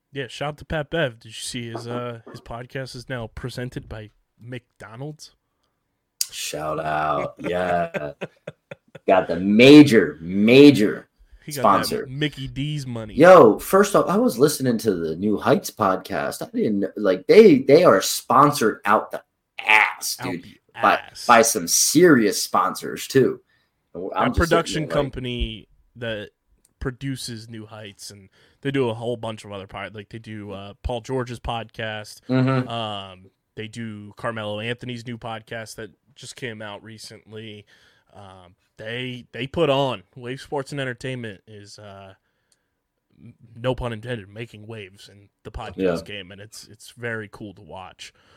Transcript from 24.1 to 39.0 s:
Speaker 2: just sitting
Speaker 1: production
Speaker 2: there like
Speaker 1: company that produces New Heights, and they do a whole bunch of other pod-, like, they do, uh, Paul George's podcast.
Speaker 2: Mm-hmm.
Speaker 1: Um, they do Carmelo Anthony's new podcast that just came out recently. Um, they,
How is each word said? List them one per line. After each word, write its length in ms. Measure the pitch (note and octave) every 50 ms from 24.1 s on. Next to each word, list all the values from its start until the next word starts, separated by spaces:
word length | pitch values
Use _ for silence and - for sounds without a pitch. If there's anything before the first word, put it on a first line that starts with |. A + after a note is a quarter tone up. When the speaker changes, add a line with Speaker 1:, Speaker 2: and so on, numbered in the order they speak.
Speaker 2:
just 40 | -
sitting 200 | F#2 A2 B2+ B2
Speaker 1:
production 480 | - F3 D#3+ E3 E3+ E3 - - D#3+ D#3
Speaker 2:
there 60 | C3+
like 60 | -
Speaker 1:
company 760 | D#3 C#3+ C3+ - C3+ B2+ B2 B2 A#2+ A#2 A2+ A2 G#2 - _ _ _ _ _ _
that 340 | A#2+ B2 A#2 A2 G#2 G#2 - _ _ _ _ _ _ _ _ _ -
produces 680 | - C3+ B2 A#2 C3+ C#3 C3+ B2+ - - A#2+ A2 A2 A2+
New 160 | A#2 A2 G#2+
Heights, 460 | G#2 A2+ G#2+ A2 G#2 G2+ - - -
and 180 | G#2 G2+ F#2+ F#2+ _ _ _ _ _ _
they 100 | - C#3
do 200 | C#3 C#3 C3 A#2
a 40 | A2
whole 220 | A2+ A#2+ A#2 B2
bunch 300 | A2+ A2+ A2+ A2 G#2+ -
of 60 | G#2+ G2+
other 140 | G2 F#2
pod-, 280 | G2 - G2+ G2 F#2+ G2+
like, 160 | G#2+ G2+ -
they 80 | - A2+
do, 340 | A2+ A2+ G#2+ G#2+ G2+ G#2 G2
uh, 220 | F#2+ G2 G2+ G2+ _ -
Paul 180 | - B2+ A#2+
George's 400 | A2 - C3 C3 B2 A#2+ B2 A2
podcast. 800 | - - A#2+ A#2 A2 A2 _ - A2+ A2 G#2+ G#2+ G#2+ - - - _ -
Speaker 2:
Mm-hmm. 400 | B2+ C3 C3 C3 C3 B2+ B2+ B2
Speaker 1:
Um, 600 | A#2 A#2 A2+ G#2+ G#2 G2+ G2 F#2+ F#2 F#2 F#2 G2 _ _ _ _ _
they 140 | - A2 A2
do 440 | G#2+ A#2 A#2 A2 G#2+ G#2 G#2 G#2 G2+ -
Carmelo 420 | - A#2+ A2+ A2+ G#2+ G#2 G#2 G#2
Anthony's 460 | G#2+ A#2 A#2+ A#2 - B2 B2 A#2 A#2
new 100 | B2 A#2+
podcast 600 | A2 - A#2+ A2+ A2 G#2+ - A#2+ A#2 A2+ G#2+ -
that 160 | - A2 G2+ _ _ _ _ _
just 220 | - - A#2+ -
came 240 | - - B2 A2 G#2+
out 220 | G#2+ G#2 G2+ G2+ -
recently. 840 | A2 A2 G#2+ - - A2+ G2+ _ - G#2+ A2 A2 A2 G#2 G#2 G#2 _ _ _ _ _ _ _ _ _ _
Um, 440 | - G2+ F#2+ F#2 F#2+ F2+ F2 F#2 _ _ _ _
they, 500 | - G#2+ A2 A#2 A#2+